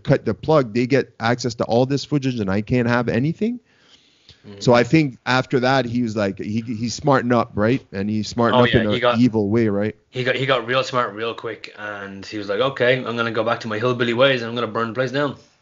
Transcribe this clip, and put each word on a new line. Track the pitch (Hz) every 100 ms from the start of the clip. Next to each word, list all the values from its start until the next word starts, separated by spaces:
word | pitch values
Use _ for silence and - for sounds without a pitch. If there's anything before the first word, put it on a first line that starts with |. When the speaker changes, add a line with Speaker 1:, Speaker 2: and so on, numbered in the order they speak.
Speaker 1:
cut | - 139
the | -
plug, | - 151 156 123
they | 110 123
get | 131 - -
access | 113 120 123 117
to |
all | - 117
this | 131 139 -
footage | 147 131 123
and | 95
I | 101
can't | 107 127 120
have | 120 117
anything." | 110 147 170 220 247 _ _ _ _ _ _ - - 107
Speaker 2:
Mm-hmm. | 101
Speaker 1:
So | 127
I | 120
think | 120 160 147 113 -
after | 127 123 131
that, | 123 135
he | 120 120
was | 117 107
like, | 98 95
he, | 85 110
he | 113 107 117
smartened | - 147 170 202
up, | 120 -
right? | 101 110 131 -
And | 98 104
he | 107
smartened | 101 117 117 123
Speaker 2:
Oh, |
Speaker 1:
up | 120
Speaker 2:
yeah, | 120
Speaker 1:
in | 107
an |
Speaker 2:
he | 120
got | 120 117
Speaker 1:
evil | 123 110 101
way, | 117 110
right? | 101 107 - _
Speaker 2:
He | 127
got, | 123 120
he | 135
got | 127 113
real | 131
smart | 127 127 113
real | 104 113
quick, | 110 117 107 - -
and | 104 101 98 98
he | 92 107
was | 101
like, | 101
"Okay, | 135 135 123 131
I'm | 113 117
gonna | 117
go | 113
back | 110 117
to | 117
my | 107
hillbilly | 123 120 120
ways | 117 139 131
and | 113
I'm |
gonna | 120 110
burn | 110 113
the |
place | 110 131
down." | 135 143 117 - _